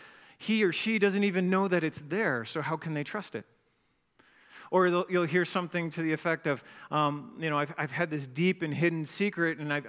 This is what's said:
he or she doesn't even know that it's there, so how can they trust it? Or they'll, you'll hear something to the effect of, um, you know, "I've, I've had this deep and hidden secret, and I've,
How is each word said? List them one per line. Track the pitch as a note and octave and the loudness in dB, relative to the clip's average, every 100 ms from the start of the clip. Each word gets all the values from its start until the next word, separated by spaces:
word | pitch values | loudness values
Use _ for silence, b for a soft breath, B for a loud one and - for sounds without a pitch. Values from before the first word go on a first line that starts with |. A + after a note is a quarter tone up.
| B B B B | B B B B
he | - A3 | 0 4
or | G3+ | 4
she | D#3+ A3+ A3 | 2 0 2
doesn't | G3+ G3 | 4 4
even | G3+ F#3 F3+ | 2 2 2
know | F#3+ G3 | 2 2
that | F3 | 2
it's | D#3+ - D3 | 0 -4 -4
there, | F3+ G#3+ B2+ A2+ | -2 0 0 -2
so | D#3+ | -4
how | C#3 D#3+ | -4 -4
can | E3 | -4
they | D3+ | -4
trust | C#3 G#3+ F3+ | -4 -6 -8
it? | A2+ - _ _ _ _ _ _ _ B B B B B | -10 -12 _ _ _ _ _ _ _ B B B B B
Or | F#3 F3+ | 4 4
they'll, | F3 - | 4 2
you'll | F3+ | 0
hear | E3+ F3+ | 2 2
something | E3+ G3 F3 F3 E3 | 0 -2 -2 -4 -4
to | D3+ | -4
the | D#3+ | -2
effect | D#3 F3 D#3+ D#3+ | -2 0 -2 0
of, | C3+ B B B | -4 B B B
um, | D3+ D3 D3 - - | 0 2 0 -8 -6
you | D#3+ | -2
know, | D3 | 0
"I've, | C#3+ - | -2 -4
I've | D3 | -4
had | D#3 F3 | -2 -2
this | D3+ C3+ | -2 -4
deep | B2+ F3+ F3+ | 0 2 2
and | D#3+ | -2
hidden | C#3+ E3+ E3 | 0 2 0
secret, | D3+ - G#3 G3+ E3 D#3 | -2 -2 -2 0 -2 -2
and | D3+ | -2
I've, | D3 | -4